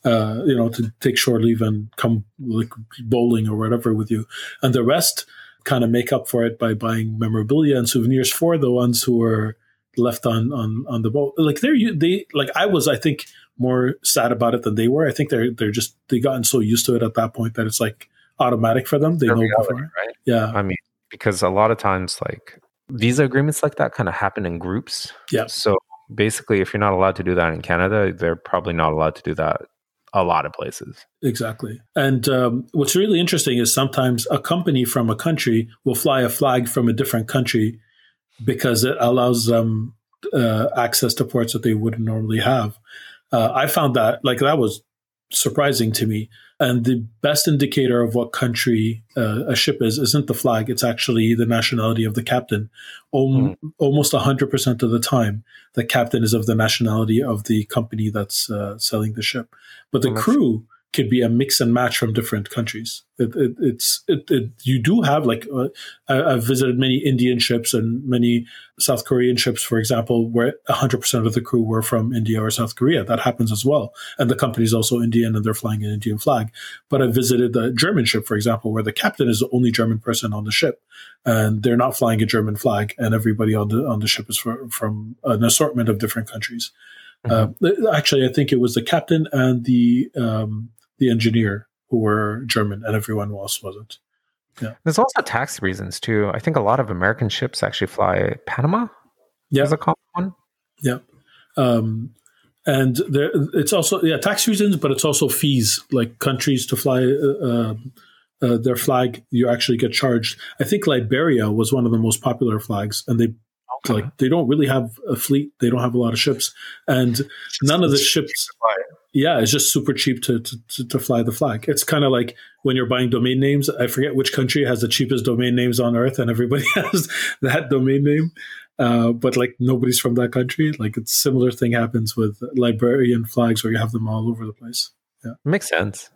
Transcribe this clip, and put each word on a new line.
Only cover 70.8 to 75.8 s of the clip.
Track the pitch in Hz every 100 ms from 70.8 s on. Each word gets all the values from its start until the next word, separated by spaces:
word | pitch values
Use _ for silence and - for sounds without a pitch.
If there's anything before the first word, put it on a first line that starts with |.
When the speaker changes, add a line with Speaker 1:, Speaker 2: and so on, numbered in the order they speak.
| 131 123
Speaker 1:
percent | - 123 113
of |
the | 110
crew | 117 123
were | 113 113
from | 110 117 110
India | 123 110 110
or | 110
South | 113 113
Korea. | - 127 165
That | 95 113
happens | 127 - 113
as | 104
well. | 127 147 101 - - -
And | 117
the |
company | 135 127 113
is | 113
also | 113 107 120
Indian | 117 117 113 110
and |
they're | 107
flying | 110 113 107